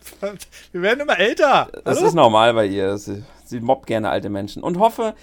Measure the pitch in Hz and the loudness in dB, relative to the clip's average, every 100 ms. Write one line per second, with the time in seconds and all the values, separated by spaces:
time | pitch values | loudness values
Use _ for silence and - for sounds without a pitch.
0 | - - 196 202 - - - 180 190 254 | -14 -12 -12 -12 -20 -20 -14 -4 -2 0
1 | 294 190 208 330 294 196 127 - - 127 | 0 0 0 2 4 4 0 -6 -4 0
2 | - 165 123 107 117 113 104 98 95 101 | 2 6 6 6 4 4 0 -2 -4 -4
3 | - 98 104 - - 120 117 131 - 110 | -8 -12 -14 -20 -14 -6 -4 -4 -4 -4
4 | 107 87 101 101 101 - - 175 220 220 | -2 -4 -6 -8 -10 -10 -8 -2 -2 -2
5 | 220 214 | -8 -8